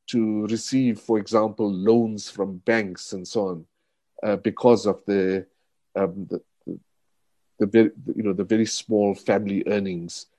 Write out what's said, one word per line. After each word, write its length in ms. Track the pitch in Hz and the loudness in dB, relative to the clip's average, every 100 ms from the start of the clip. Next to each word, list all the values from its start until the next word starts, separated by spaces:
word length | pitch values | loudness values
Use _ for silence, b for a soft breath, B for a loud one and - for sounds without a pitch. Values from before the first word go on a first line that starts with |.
| - | -4
to 380 | 120 110 107 107 | -2 0 -2 -2
receive, 520 | 113 - 135 127 107 | -4 -2 0 2 -2
for 200 | - 110 | 0 0
example, 520 | 101 113 107 101 104 | 2 0 0 -2 -2
loans 600 | 95 98 117 113 107 - | 0 4 4 2 -4 -12
from 260 | - 98 90 | -6 -6 -4
banks 540 | - 113 98 87 - | 0 0 0 -8 -12
and 160 | 95 90 | -12 -6
so 200 | 117 98 | -4 -4
on, 180 | 85 80 _ _ _ _ - | -6 -12 _ _ _ _ -8
uh, 140 | 107 98 | -4 0
because 500 | 110 104 123 113 104 | -2 4 6 6 4
of 160 | 92 - | -2 0
the, 400 | 98 92 95 92 _ _ _ _ | 2 2 0 -4 _ _ _ _
um, 320 | 98 95 95 92 | -2 -2 -4 -8
the, 100 | - _ _ - - _ _ _ _ _ _ _ _ | -10 _ _ -14 -14 _ _ _ _ _ _ _ _
the 80 | 104 | 2
very, 240 | 113 110 - - - | 6 4 2 -8 -4
you 60 | |
know, 100 | 107 | -2
the 120 | 95 | -2
very 200 | 92 110 | 0 2
small 500 | 110 - - 107 101 | 2 -4 -2 2 2
family 480 | 95 - 101 104 101 - | 0 0 0 0 -2 0
earnings, 600 | 104 98 87 85 - - | -2 -2 -6 -10 -14 -18